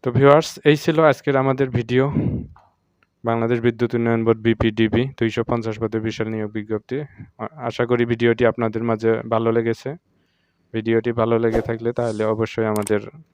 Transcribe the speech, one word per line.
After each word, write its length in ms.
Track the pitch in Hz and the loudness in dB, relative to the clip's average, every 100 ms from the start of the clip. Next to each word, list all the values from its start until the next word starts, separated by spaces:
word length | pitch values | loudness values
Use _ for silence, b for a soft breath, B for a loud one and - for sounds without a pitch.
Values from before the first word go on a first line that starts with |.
তো 40 | - | 0
ভিউয়ার্স, 380 | 120 139 147 160 - 147 | 4 6 6 4 0 2
এই 80 | 151 | 2
ছিল 200 | - 156 156 | 2 4 4
আজকের 240 | - - 135 | 4 0 0
আমাদের 300 | 135 131 135 | 0 0 -2
ভিডিও। 340 | 120 113 123 139 143 B B B B B _ _ _ _ _ | -2 0 0 2 0 B B B B B _ _ _ _ _
বাংলাদেশ 340 | 117 117 117 120 | -4 -2 0 0
বিদ্যুৎ 320 | 120 113 120 120 | 0 0 -2 0
উন্নয়ন 240 | 117 113 113 | 0 2 2
বোর্ড 140 | 113 110 | 2 0
বিপিডিবি 560 | 113 117 107 113 113 135 - | 2 0 2 2 2 -2 -2
দুইশো 240 | 113 120 | -2 -2
পঞ্চাশ 320 | 113 120 113 107 | -2 -2 -4 -6
পদে 160 | 113 113 | -4 -4
বিশাল 280 | 110 107 110 | -6 -6 -6
নিয়োগ 160 | 110 107 107 | -6 -6 -8
বিজ্ঞপ্তি। 400 | 104 107 - 131 | -6 -8 -6 -10
আ-, 540 | 151 - - _ 107 151 120 | -10 -18 -20 _ -14 -8 -10
আশা 140 | - 120 | -4 0
করি 140 | 120 117 | 0 0
ভিডিওটি 380 | 117 117 117 120 | 2 2 4 2
আপনাদের 320 | 113 113 110 | 2 -4 -2
মাঝে 280 | 117 110 113 113 117 | -2 0 0 0 -2
ভালো 160 | 113 113 | 0 2
লেগেছে। 380 | 117 113 110 135 165 _ _ _ _ _ _ _ | 0 0 -4 -8 -12 _ _ _ _ _ _ _
ভিডিওটি 380 | 113 110 113 117 | -6 0 0 0
ভালো 240 | 117 113 113 | 0 2 2
লেগে 180 | 117 113 | 2 0
থাকলে 280 | 110 113 117 120 | -4 -4 -4 -2
তাহলে 260 | 120 107 110 | -4 -2 -2
অবশ্যই 420 | 110 110 - 110 | -2 -2 -2 -2
আমাদের 280 | 107 104 104 110 156 - | -2 0 -2 -2 -18 -20